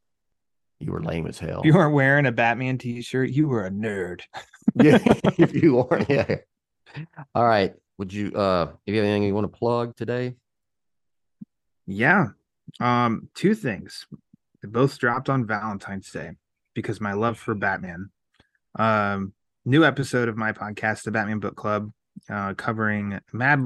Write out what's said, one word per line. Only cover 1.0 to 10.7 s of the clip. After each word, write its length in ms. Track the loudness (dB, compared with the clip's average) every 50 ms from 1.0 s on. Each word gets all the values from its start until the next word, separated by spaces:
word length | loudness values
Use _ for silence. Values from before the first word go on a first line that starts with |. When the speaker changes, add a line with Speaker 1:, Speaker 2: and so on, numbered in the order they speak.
| -4
Speaker 1:
lame 240 | -4 -4 -4 -6 -6
as 100 | -8 -8
hell. 220 | -8 -8 -4 0
Speaker 2:
If 60 | 4
you 80 | 6 6
weren't 200 | 6 6 6 4
wearing 320 | 4 4 4 4 4 4
a 60 | 2
Batman 460 | 2 2 2 2 2 0 -2 -4 -4 -4
T-shirt, 520 | -6 -8 -8 -8 -8 -6 -2 -2 -2 0
you 180 | 0 0 0 2
were 180 | 0 -2 -2
a 60 | -4
nerd. 500 | -4 -4 -4 -4 -4 -4 -4 -6 -8 -12 -14 -16 -16
<laughs> 80 | -18 -18 _ _ -10 -4 -2 2 6
Speaker 1:
Yeah, 200 | 6 8 8 6
<laughs> 40 | 6 4 2 4 2 0 4 4
if 160 | 4 4 4
you 200 | 4 4 4 6
weren't, 320 | 4 4 2 2 0 0 2
yeah. 260 | 2 2 2 0 -2 -4 -6 _ _ _ _ _ _ _ _ _ -16 -16 -16 -16 _ -20 -14 _ 0
All 120 | 2 4 4
right. 260 | 4 4 4 2 -2 _ _ _ _ -10
Would 160 | -10 -8 -6
you, 180 | -6 -6 -4 0
uh, 400 | 0 2 4 4 2 2 0 -4 -10 -6
if 80 | -2 0
you 60 | 2
have 60 | 2 2
anything 160 | 2 2 2
you 100 | 2 0
wanna 140 | 0 -2 -4
plug 480 | -4 -2 -2 0 0 0 -2 -4 -8
today? 400 | -10 -8 -6 -4 -4 -4 -6 -8 _ _ _ _ _ _ _